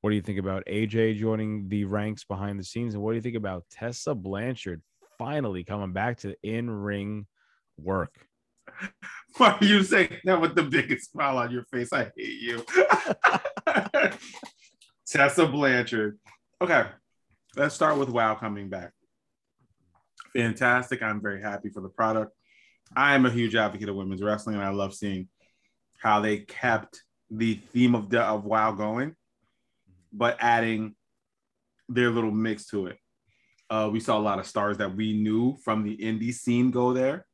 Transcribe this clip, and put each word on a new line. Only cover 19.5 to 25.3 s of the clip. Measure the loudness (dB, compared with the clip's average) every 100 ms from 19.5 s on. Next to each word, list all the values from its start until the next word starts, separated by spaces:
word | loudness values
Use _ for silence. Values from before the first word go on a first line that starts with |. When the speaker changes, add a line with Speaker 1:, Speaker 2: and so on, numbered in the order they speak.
| _ _ _ _ _ _ _ -6
Speaker 2:
Fantastic. | 0 0 2 4 4 2 -4
I'm | -2 -4
very | -4 -6
happy | -6 -8 -10
for | -10
the | -12
product. | 0 2 2 -2 _ _ _ _ _ _ 2
I | 4
am | 6 4
a |
huge | 4 0
advocate | 2 0 -2 -6
of | -6
women's | -4 -4
wrestling, | -2 -2 -4 -4
and |
I | -2
love | -2 -4
seeing | -4 -6 -6 -8